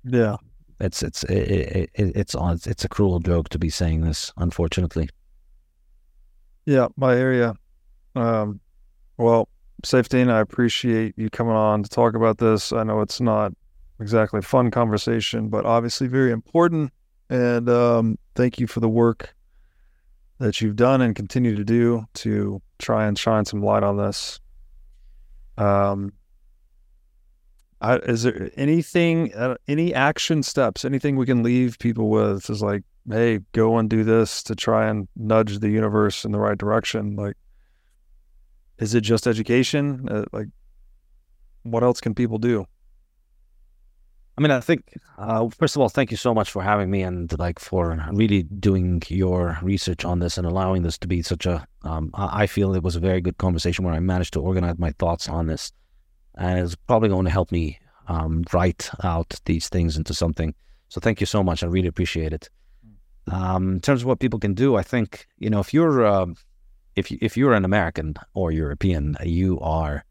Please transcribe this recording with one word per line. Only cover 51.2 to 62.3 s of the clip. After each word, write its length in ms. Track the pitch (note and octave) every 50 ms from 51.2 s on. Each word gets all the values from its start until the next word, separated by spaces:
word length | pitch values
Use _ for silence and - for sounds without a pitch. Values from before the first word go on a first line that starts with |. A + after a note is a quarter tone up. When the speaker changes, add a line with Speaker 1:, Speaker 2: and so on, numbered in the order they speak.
| E2
Speaker 2:
such 240 | - F2 D#2 -
a, 180 | F2+ F2 D#2+ - _ _ _
um, 300 | - D#2 D#2+ D#2+ D#2+ D#2 -
I, 300 | - G2+ - - G#2 G#2+
I 40 |
feel 280 | G2+ - G#2+ G2+ F#2+ F#2+
it 80 | F#2 E2
was 120 | F#2 E2+
a 40 | E2+
very 200 | E2 F#2+ F#2 F#2
good 200 | E2+ F2+ F2 -
conversation 440 | - F#2 F2 E2 - F2 E2+ - F#2
where 120 | F2+ E2
I 40 | D#2
managed 340 | F2 F#2 F2+ F2+ F2 - -
to 80 | D#2
organize 360 | C#2 F#2 F#2 F#2 F2 F2 E2+
my 140 | E2+ F2 E2 D2 _
thoughts 280 | F#2+ E2+ E2+ - -
on 200 | - D#2+ E2 E2
this, 240 | D#2+ D#2 D2 - - _ _ _ _ _ _ _ _ _ _ _ _ _
and 220 | - F2 F2+ F#2 F2+
it's 160 | F2+ E2 E2+
probably 340 | - _ - B2+ A2+ A2+ G#2+
going 160 | F#2+ F#2 F#2+
to 60 | F2+
help 200 | - G2 F2 -
me, 280 | F#2 E2+ D#2+ D2+ C#2 - _ _ _ _ _
um, 360 | - F2 D#2+ D#2+ D#2+ D#2+ E2 E2+ - -
write 380 | F2 F2+ F#2 F2 - - - - - G2
out 300 | F2+ E2+ E2 E2 _ - - _
these 240 | - E2+ D#2+ - -
things 280 | - F2+ E2+ E2 D2+
into 160 | D#2 D#2 - -
something. 400 | - F2 E2 D#2+ - E2 D#2 - _ _ _ - _ _ _
So 120 | - F2+
thank 180 | - A#2 G#2+ -
you 60 | G2+
so 180 | - - G#2+ F#2+
much. 200 | F2+ E2+ - -
I 20 |
really 220 | E2+ F2 F#2+ F2+
appreciate 440 | F2 D#2+ - F2+ - - D#2+ D#2+ D#2